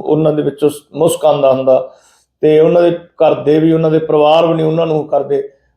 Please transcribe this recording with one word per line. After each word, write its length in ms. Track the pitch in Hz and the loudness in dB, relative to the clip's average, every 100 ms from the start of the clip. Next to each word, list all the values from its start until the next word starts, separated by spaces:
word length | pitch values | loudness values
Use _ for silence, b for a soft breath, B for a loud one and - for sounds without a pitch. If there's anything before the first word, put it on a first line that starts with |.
ਉਹਨਾਂ 320 | - 156 156 | -2 0 0
ਦੇ 80 | 151 | -2
ਵਿੱਚੋਂ 280 | 143 139 147 | -4 -2 -2
ਸ-, 140 | - - 139 | -4 -12 -2
ਮੁਸ਼ਕ 300 | 165 170 156 | -2 0 0
ਆਉਂਦਾ 280 | 143 135 | 2 0
ਹੁੰਦਾ 400 | 131 131 131 - B B B B _ | 0 0 0 -2 B B B B _
ਤੇ 180 | 151 151 | 2 2
ਉਹਨਾਂ 220 | 165 170 | 2 2
ਦੇ 100 | 175 | 0
ਘਰ 420 | 170 - - 156 | -2 -10 -2 0
ਦੇ 260 | 151 143 156 | 0 0 0
ਵੀ, 120 | 160 | 2
ਉਹਨਾਂ 200 | 160 160 | 0 0
ਦੇ 80 | 160 | -2
ਪਰਿਵਾਰ 480 | 160 151 147 160 165 | 0 0 2 2 2
ਵੀ 60 | |
ਨਹੀਂ 120 | 160 156 | 0 -2
ਉਹਨਾਂ 200 | 160 165 | -2 -2
ਨੂੰ 220 | 156 139 | -4 -4
ਕਰਦੇ। 420 | 143 139 139 - _ _ | -4 -2 -6 -6 _ _